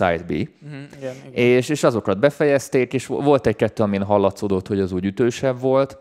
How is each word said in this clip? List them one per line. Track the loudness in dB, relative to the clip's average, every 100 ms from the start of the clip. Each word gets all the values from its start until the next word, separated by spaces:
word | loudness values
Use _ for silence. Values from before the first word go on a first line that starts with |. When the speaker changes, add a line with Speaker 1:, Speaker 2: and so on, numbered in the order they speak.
| 0
Speaker 1:
side | -2
B. | -4
Speaker 2:
Mhm, | -6 -6 _ -18 -18 -18 -14
igen, | -14 -14 -10
igen. |
Speaker 1:
És, | 0 4 4 2
és | 0
azokat | 0 0 -2 2
befejezték, | 0 2 2 2 0 -2 0
és | -4 -4
vo-, | -2
volt | 2 2 2
egy-kettő, | 0 0 0
amin | -2 0
hallatszódott, | 2 2 2 0 -2 -2 -2
hogy | -2
az | -2
úgy | -2 -2
ütősebb | 0 0 0 -4 -2
volt. | 0 0 0 -6